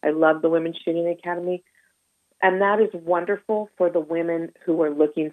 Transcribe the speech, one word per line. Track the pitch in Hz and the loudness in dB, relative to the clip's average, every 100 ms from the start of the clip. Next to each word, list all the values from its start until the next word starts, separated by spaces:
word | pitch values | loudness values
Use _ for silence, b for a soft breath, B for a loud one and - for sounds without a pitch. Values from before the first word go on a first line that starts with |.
I | - | 0
love | 156 160 160 | 2 4 4
the | 160 | 2
Women's | 165 165 165 | 0 -2 -6
Shooting | - 170 170 | -4 -2 -2
Academy. | 170 175 175 175 180 _ _ _ _ _ _ _ _ | -4 -6 -6 -4 -6 _ _ _ _ _ _ _ _
And | 190 185 | 0 2
that | 196 214 | 2 2
is | 214 | 0
wonderful | 180 165 175 175 202 _ 214 214 _ | 0 -2 -2 0 -6 _ -4 -4 _
for | 180 | 0
the | 170 | 0
women | 151 165 170 165 165 _ | -2 -4 -2 -4 -6 _
who | - 165 | -4 0
are | 160 | 0
looking | 147 151 151 156 | 2 0 0 -6